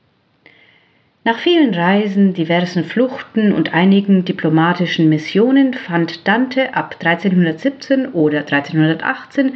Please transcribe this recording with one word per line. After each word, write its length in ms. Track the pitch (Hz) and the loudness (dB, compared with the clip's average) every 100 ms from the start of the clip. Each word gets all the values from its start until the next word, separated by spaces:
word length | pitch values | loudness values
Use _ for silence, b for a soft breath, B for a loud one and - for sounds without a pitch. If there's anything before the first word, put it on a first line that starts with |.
| _ _ _ _ b b b b b b b _ | _ _ _ _ b b b b b b b _
Nach 140 | 226 226 | -4 -2
vielen 360 | - 349 277 | 2 2 2
Reisen, 600 | 175 175 202 208 196 196 | 2 2 2 0 2 2
diversen 500 | 180 160 170 180 180 | 2 0 0 0 -4
Fluchten 680 | 156 - 254 - - - 208 | -4 -2 -2 -2 -8 0 0
und 220 | - 160 | 2 0
einigen 500 | 160 190 196 202 190 | 2 4 4 4 2
diplomatischen 840 | 180 165 165 160 165 175 170 - 160 | 0 -4 0 2 2 0 -2 2 2
Missionen 680 | 156 151 190 240 269 269 | 2 -2 0 2 2 2
fand 540 | 247 - 170 165 - - | -2 -6 -4 -4 -4 -2
Dante 440 | 220 254 262 262 | 0 0 -2 -4
ab 260 | - - - | -4 -8 -6
dreizehnhundertsiebzehn 1080 | 170 170 202 180 170 160 - 269 - 269 254 | -4 -2 0 2 2 0 -4 -4 -4 -2 -2
oder 300 | 175 151 147 | 0 0 0
dreizehnhundertachtzehn 1120 | 147 143 143 160 156 160 - 262 - - 269 | -2 -2 -2 0 2 0 -4 -6 -6 -2 -2